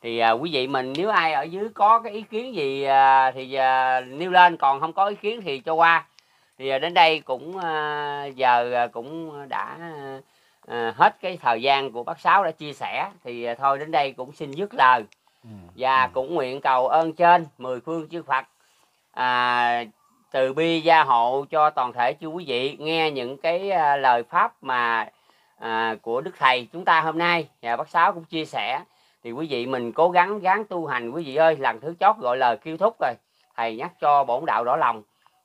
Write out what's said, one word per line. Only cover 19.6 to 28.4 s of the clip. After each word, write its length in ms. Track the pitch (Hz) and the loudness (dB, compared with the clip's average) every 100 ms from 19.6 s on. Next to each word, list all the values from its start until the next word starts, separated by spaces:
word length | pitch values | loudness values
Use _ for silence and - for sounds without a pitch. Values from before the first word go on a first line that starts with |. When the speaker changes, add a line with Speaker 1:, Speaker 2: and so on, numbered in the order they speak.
| 120 120 117 _ _ _ _ | 2 0 -4 _ _ _ _
Speaker 1:
từ 220 | 139 131 | -2 0
bi 280 | 135 165 165 | 0 0 0
gia 220 | 160 160 | 6 6
hộ 420 | 143 120 120 135 139 | 6 4 4 0 -2
cho 200 | 156 151 | 2 2
toàn 240 | 147 127 | 2 -4
thể 200 | 120 120 - | 0 -2 -2
chư 60 | 160 | -10
quý 160 | 160 165 | -10 -4
vị 300 | 123 135 143 | -2 -2 -6
nghe 320 | 147 165 156 | -4 -2 -2
những 260 | 143 120 139 | -2 -8 -6
cái, 340 | 165 170 196 | -2 -2 -2
à, 260 | 185 151 143 | 0 2 2
lời 260 | 135 120 | 4 2
pháp 300 | 117 170 226 _ | 2 0 0 _
mà, 480 | 139 123 120 117 110 _ _ _ _ _ | -4 -2 0 0 -4 _ _ _ _ _
à, 360 | 113 113 113 110 | -6 -2 -2 -4
của 200 | - 120 | -4 -4
Đức 100 | 165 180 | -6 0
Thầy 280 | 135 127 117 | 2 2 -2
chúng 120 | 165 185 | -8 2
ta 160 | 165 | 2
hôm 160 | 160 160 | 2 -2
nay 300 | 170 170 151 _ | 0 0 -4 _
và 160 | 117 120 | -6 -4
bác 120 | 156 | -2
Sáu 240 | 175 175 | 2 2
cũng 100 | 180 | 0
chia 220 | 160 165 | -8 -8